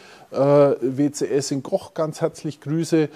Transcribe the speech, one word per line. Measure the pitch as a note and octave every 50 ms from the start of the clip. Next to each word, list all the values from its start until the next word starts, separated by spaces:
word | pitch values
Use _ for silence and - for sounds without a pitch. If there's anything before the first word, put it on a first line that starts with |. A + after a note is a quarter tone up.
| - - - - - -
äh, | -
W | - C3+ C#3+ C#3+ D3 C#3+ C#3 B2+ - A#2 C3+ C3 C3 D3 C#3+
C | C#3+ - C#3+
S | G2+ A#2 C#3+ C3+ -
in | D3 C3+ B2+
Koch | - G3 F#3+ - - -
ganz | E3+ D#3+ D#3 D3 -
herzlich | D#3+ D#3 D#3+ - - D#3 - -
grüße, | - C#3 D3+ E3 D#3+ - E3+ D#3+ D#3 C#3+ -